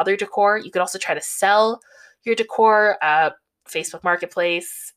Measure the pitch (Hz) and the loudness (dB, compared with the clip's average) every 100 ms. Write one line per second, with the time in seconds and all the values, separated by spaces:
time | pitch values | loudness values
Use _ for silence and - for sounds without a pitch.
0 | 190 196 202 - 202 214 - 180 185 190 | 0 -2 -4 0 2 0 -2 -4 -4 -4
1 | - 151 - - 202 208 220 240 _ - | -6 -6 -6 -2 2 4 2 -2 _ -20
2 | - _ 233 226 220 - 220 214 214 - | -20 _ -4 -2 -2 2 4 6 4 2
3 | 151 156 156 - _ _ - 160 160 165 | 2 2 2 -2 _ _ -10 -8 -8 -6
4 | 180 175 175 185 175 170 175 - - | -2 -2 -4 -2 -2 -2 -6 -14 -16